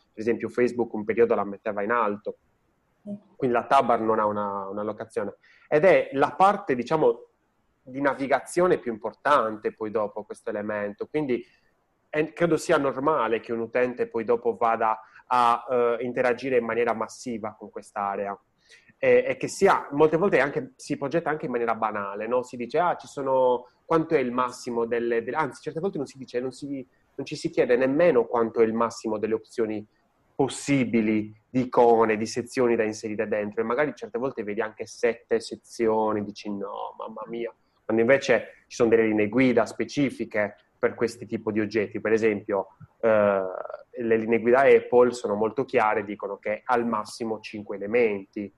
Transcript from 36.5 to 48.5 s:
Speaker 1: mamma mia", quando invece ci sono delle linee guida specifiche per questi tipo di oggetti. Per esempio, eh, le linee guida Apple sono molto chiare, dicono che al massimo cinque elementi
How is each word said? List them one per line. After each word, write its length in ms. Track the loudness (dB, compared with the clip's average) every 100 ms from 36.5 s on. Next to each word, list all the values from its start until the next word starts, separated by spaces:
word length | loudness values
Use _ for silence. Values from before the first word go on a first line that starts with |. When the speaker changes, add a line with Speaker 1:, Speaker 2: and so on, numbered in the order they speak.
| -8 -10 -10 -12 -12
Speaker 1:
mamma 260 | -14 -12 -12
mia", 260 | -10 -10 -12 _ _ -4
quando 160 | 2
invece 640 | 4 4 4 0 0 -16 _
ci 80 | 0
sono 140 | 4
delle 160 | 4 4
linee 240 | 2 0
guida 360 | 2 4 4 0
specifiche 920 | -4 -6 -2 -2 -2 -6 -4 -4 -6 _ _
per 180 | -4 -2
questi 300 | -4 -4 -10
tipo 260 | -8 -4
di 80 | -2
oggetti. 380 | 0 -2 -2 -4
Per 120 | 0
esempio, 640 | 2 2 0 -2 -2 -2 _ -20 _
eh, 420 | 2 4 4 2 -2 -8 -10 -14 -14 -8
le 200 | 0 2
linee 220 | 2 0
guida 220 | 2 4
Apple 520 | 6 6 6 4 4
sono 220 | 2 -4 -2
molto 300 | -2 -2 -2
chiare, 400 | 0 0 0 -4
dicono 320 | -8 -10 -8
che 240 | -6 -8
al 220 | 0 0 0
massimo 540 | -2 -6 -8 -6 -6
cinque 360 | -10 -14 -12 -10
elementi 760 | -2 2 2 0 -6 -10 -10